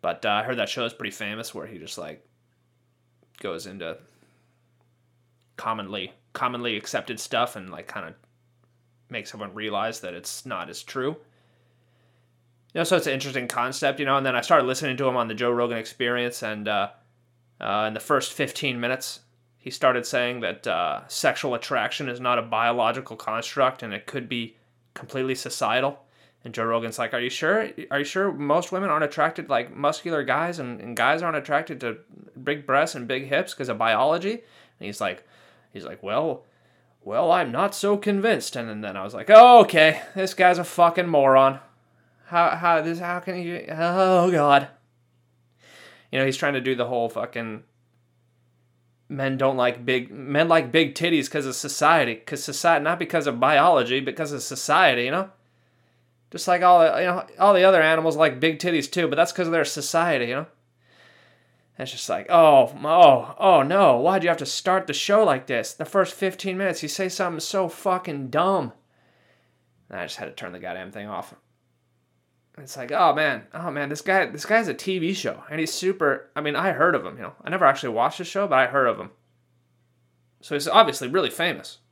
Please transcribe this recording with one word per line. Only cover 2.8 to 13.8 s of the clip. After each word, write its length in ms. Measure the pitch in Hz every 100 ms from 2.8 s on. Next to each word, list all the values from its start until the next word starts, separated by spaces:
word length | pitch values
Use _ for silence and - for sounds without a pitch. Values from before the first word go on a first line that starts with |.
| _ _ _ _ _ _
goes 240 | 101 82 92
into 320 | 98 82 - _ _ _ _ _ _ _ _ _ _ _ _ _ _ _ -
commonly, 560 | - 110 98 101 92 _ _
commonly 460 | - 127 123 120 107
accepted 420 | - 123 - 113
stuff 380 | - 120 120 107
and, 120 | 92
like, 220 | 80 87
kinda 220 | - 85 - _ _ _ _ _ _ _ _ _
makes 240 | 120 101
everyone 200 | 104 101
realize 460 | 98 107 101 95 -
that 140 | 92
it's 320 | 87 82 - 131
not 240 | 98 85
as 120 | -
true. 360 | - 135 131 160 _ _ _ _ _ _ _ _ _ _ _ _ _ _ _
You 60 | 160
know, 40 | 170
so 100 | 180
it's 120 | 156
an 60 |
interesting 360 | 135 139 135 123
concept, 500 | - 123 131